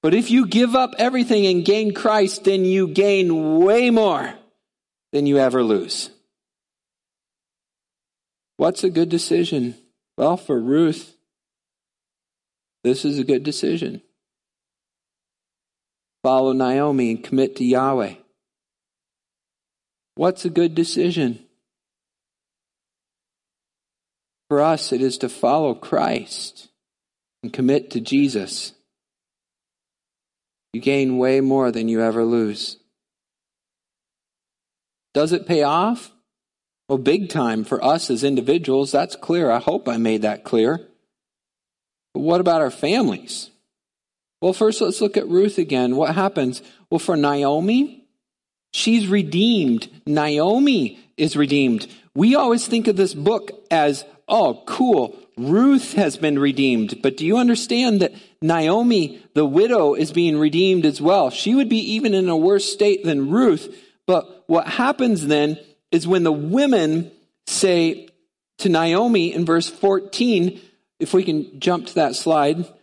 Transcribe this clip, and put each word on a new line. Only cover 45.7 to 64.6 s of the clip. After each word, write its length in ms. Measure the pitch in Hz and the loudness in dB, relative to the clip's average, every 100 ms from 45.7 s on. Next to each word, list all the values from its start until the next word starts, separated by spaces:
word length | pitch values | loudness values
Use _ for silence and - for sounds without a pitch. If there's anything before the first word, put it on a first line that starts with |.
| 135 123 | 0 0
What 220 | 131 151 160 | 0 0 0
happens? 460 | 196 196 131 123 - _ _ | -2 -2 -4 -6 -18 _ _
Well, 80 | 170 | -4
for 180 | - 160 | -2 0
Naomi, 920 | 143 143 143 151 190 240 285 - _ _ _ _ _ _ _ | 0 0 0 0 0 0 0 -6 _ _ _ _ _ _ _
she's 340 | - - 226 196 | -6 0 0 2
redeemed. 840 | 202 156 170 220 220 139 113 - - | 0 0 0 0 2 0 -2 -4 -12
Naomi 960 | - 151 151 147 170 240 285 233 117 - _ - | -4 -2 0 0 0 2 2 2 -2 -8 _ -4
is 200 | 151 147 | -2 0
redeemed. 500 | 143 143 131 110 - - _ 139 | 0 2 2 0 -6 -20 _ 0
We 180 | 208 | 4
always 320 | 277 254 233 - | 4 2 0 0
think 220 | 233 226 | -2 0
of 80 | 190 | 0
this 180 | 190 | 0
book 380 | 151 156 220 - - _ | 0 -2 -2 -6 -18 _
as, 340 | 165 147 135 - _ - | 0 2 -2 -10 _ -2
"Oh, 340 | 226 165 113 - | 2 2 -2 -10
cool, 500 | - 254 185 113 - _ - | -2 2 2 0 -8 _ -10
Ruth 560 | 127 190 262 269 - | 0 4 4 4 2
has 240 | - 175 - | -2 -2 0
been 240 | 156 139 | -2 0
redeemed." 600 | 139 135 135 120 107 - | 0 2 0 0 -2 -2
But 140 | 135 131 | -4 -2
do 80 | |
you 120 | 160 226 | 0 2
understand 640 | 240 233 - 240 247 208 | 2 0 0 0 2 2
that 140 | 180 - - _ | 0 -4 -20 _
Naomi, 800 | 160 165 156 208 240 214 151 - _ | -2 0 2 2 2 2 0 -8 _
the 120 | 147 151 | 0 2
widow, 480 | 147 226 233 147 | 2 4 4 2
is 160 | 143 156 | 0 -2
being 280 | 160 170 151 | 0 0 2
redeemed 460 | 151 160 190 185 | 2 2 2 2
as 160 | 156 139 | 2 0
well? 300 | 151 196 135 | 2 2 2
She 240 | - 196 | -2 0
would 140 | 262 226 | 0 2
be 260 | 220 202 | 0 -2
even 200 | 220 240 | -2 0
in 140 | 196 185 | 0 2
a 80 | 165 | 2
worse 280 | 170 202 | 2 2
state 400 | 202 - 208 190 | -2 0 2 2
than 260 | 170 143 139 | 0 -2 0
Ruth. 420 | 202 254 156 - - _ _ - | 2 2 2 -4 -20 _ _ 0
But 340 | 180 - - - | 0 0 -20 0
what 180 | 165 | 0